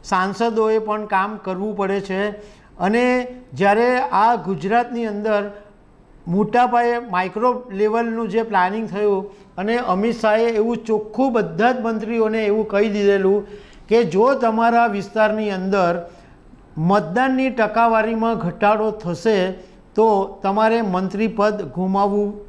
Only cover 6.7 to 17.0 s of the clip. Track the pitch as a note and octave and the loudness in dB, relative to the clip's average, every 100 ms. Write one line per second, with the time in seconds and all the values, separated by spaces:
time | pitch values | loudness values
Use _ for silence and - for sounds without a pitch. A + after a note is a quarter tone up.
6.7 | A#3+ A#3+ A#3+ A#3+ F3+ F#3 G#3+ B3 B3 B3 | 2 2 -2 -4 -4 -4 -2 -2 -2 -8
7.7 | G3 G#3+ A3+ A#3 A3+ A3+ A3+ A3+ G3+ F3+ | -2 0 0 -2 -4 -2 -2 0 0 0
8.7 | G#3+ A3 G3 G#3 G3 G3+ - - - G3+ | -2 -6 -2 0 0 -4 -16 -16 -8 -2
9.7 | A#3+ A#3+ F#3 A3 A#3 A3 G#3+ A#3 A3 A3+ | -2 0 0 0 0 2 2 2 0 -2
10.7 | A#3 - G#3+ G#3+ - C4+ A#3 F3 D#3+ A#3 | -2 -2 -2 -2 -2 0 2 -2 0 2
11.7 | B3 A3+ A3 G3+ A#3 A3 A3 G#3+ G#3+ G#3+ | 2 -2 -4 -4 0 0 0 0 0 0
12.7 | G3+ A3 G#3 G3+ G3 F#3+ G#3 G3+ - - | 0 0 2 2 4 2 0 -2 -18 -20
13.7 | - - A3+ G#3 F3+ A#3+ C4 A#3 A3 A#3 | -20 0 2 4 2 2 4 0 2 2
14.7 | A#3 A#3 G3+ - A3 G#3+ G#3+ G#3 F#3+ F#3 | 4 2 0 -4 0 2 2 -2 -4 0
15.7 | G3 F3 F3 E3+ - - - - - - | 2 2 0 -6 -18 -20 -20 -20 -20 -16
16.7 | - E3 G3+ | -4 2 2